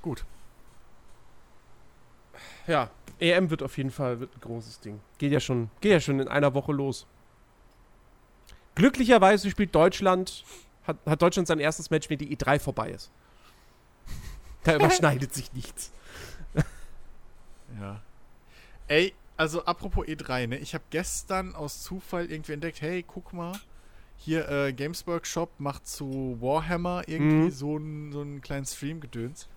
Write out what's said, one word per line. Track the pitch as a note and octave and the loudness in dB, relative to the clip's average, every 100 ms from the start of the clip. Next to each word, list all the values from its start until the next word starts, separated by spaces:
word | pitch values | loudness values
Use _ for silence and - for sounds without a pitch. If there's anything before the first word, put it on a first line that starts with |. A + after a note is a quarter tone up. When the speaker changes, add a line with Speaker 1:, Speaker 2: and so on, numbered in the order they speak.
Speaker 1:
Gut. | E3+ B2 - - - - - - - - - - - - - - - - - - - - _ - - - - | -6 -6 -8 -12 -20 -20 -20 -20 -20 -20 -20 -20 -20 -20 -20 -20 -20 -20 -20 -20 -20 -20 _ -20 -20 -14 0
Speaker 2:
Ja, | D#3 A#2 - - - | 0 0 -6 -20 0
E | E3+ | 4
M | F3 F3+ | 4 4
wird | D#3+ | 0
auf | C3+ - | -4 -4
jeden | C3+ | -6
Fall, | B2 C3 A#2 | -2 -2 -2
wird | B2+ - | -8 -12
ein | |
großes | A2+ A#2 A2+ - | -10 -10 -10 -16
Ding. | G#2+ G#2 - - | -14 -14 -16 -4
Geht | C#3+ | 0
ja | C#3+ | 0
schon, | - B2+ A2+ - | 2 -2 -2 -2
geht | G#3 | 4
ja | F3+ | 4
schon | - C3+ | 4 0
in | C3+ | 2
einer | C#3+ C#3+ | 2 4
Woche | C3+ C#3 | 2 -2
los. | C#3+ C#3 A#2+ - _ _ _ _ _ - _ _ - _ _ _ _ - - _ | -2 -2 -6 -12 _ _ _ _ _ -20 _ _ -20 _ _ _ _ -20 -20 _
Glücklicherweise | - A#3 B3+ A#3+ A#3+ F#3+ G#3 G3+ | 6 6 6 8 10 10 6 2
spielt | F#3 G3+ | 0 2
Deutschland, | D#3 E3+ - G3 F#3 F#3 - - - - _ - | 6 6 6 2 2 0 -8 -18 -20 -20 _ -8
hat, | D#3 - | -6 0
hat | D3+ | 4
Deutschland | F3 F#3 E3+ | 6 4 2
sein | D#3+ | 2
erstes | D3 D#3+ D#3+ | 2 -2 0
Match, | D#3+ - | 0 0
wenn | D3 | -6
die | D3+ | -4
E | G3 | -2
drei | - D3 | 2 2
vorbei | - A#2 A2 | 2 -4 -6
ist. | - - _ _ - - _ - _ _ _ - - - - - - | -8 -14 _ _ -20 -20 _ -20 _ _ _ -12 -12 -12 -14 -16 -2
Da | - | 2
Speaker 1:
<laughs> | D#3 | 6
Speaker 2:
überschneidet | - F#4 D#3+ C3 C3 | 6 6 4 2 -2
sich | - - | -6 -8
nichts. | C3 - - - - - - - - - - - - - - - - - - - - - A2+ | -10 -12 -12 -14 -14 -18 -18 -16 -14 -4 -2 -2 -4 -14 -14 -14 -16 -18 -20 -20 -20 -16 -12
Speaker 1:
Ja. | G2+ G#2 - - - - - - - - - | -10 -12 -16 -20 -20 -20 -20 -20 -20 -18 0
Ey, | D3 F#3 - - - | 2 2 -2 -20 -2
also | D#3+ E3 | 0 0
apropos | - E3+ F#3+ - D#3 | -2 -4 -2 -4 -2
E | D#3 | -8
drei, | C3+ B2+ | -4 -2
ne? | A#2+ C3+ | -2 -6
Ich | G3+ | -8
hab | D#3+ - | -10 -4
gestern | D#3 F3+ - - F#3+ F#3 | -4 -4 -8 -4 -4 -4
aus | D#3+ D3 - | -8 -10 -10
Zufall | - F#3+ - F3+ F3 | -10 -12 -6 -4 -4
irgendwie | D#3 D#3 | -8 -8
entdeckt, | D3 E3 - | -6 -6 -6
hey, | D#3 F3+ F3 | -6 -4 -8
guck | G3 - | -14 -14
mal, | F3 E3+ F#3+ - - - - - - | -10 -10 -10 -16 -20 -20 -20 -20 -14
hier, | D3+ D#3+ D3+ | -2 -2 0
äh, | C#3+ C#3 | 0 0
Games | B2+ C#3+ E3+ - | -2 -6 -6 -6
Workshop | E3+ - E3 E3+ - | -6 -4 -4 -6 -6
macht | C#3+ C#3 - | -8 -8 -12
zu | - C#3 C3+ C3 A#2+ | -10 -6 -4 -4 -4
Warhammer | B2 D3+ D#3 F3 F3 F3+ - | 0 0 0 -2 -2 -4 -6
irgendwie | D#3+ D3+ D#3 E3 | 2 6 6 6
Speaker 2:
Mhm. | |
Speaker 1:
so | C3+ C#3+ D3+ | 2 -4 -4
'n, | D#3 D3+ D3+ | -6 -10 -10
so | C#3+ | -10
'n | C#3+ C#3+ | -10 -10
kleinen | - C#3 C3+ | -8 -8 -6
Stream-Gedöns. | - C#3+ E3 C#3+ A#2 A#2 D#3 - | -8 -8 -8 -10 -8 -8 -10 -18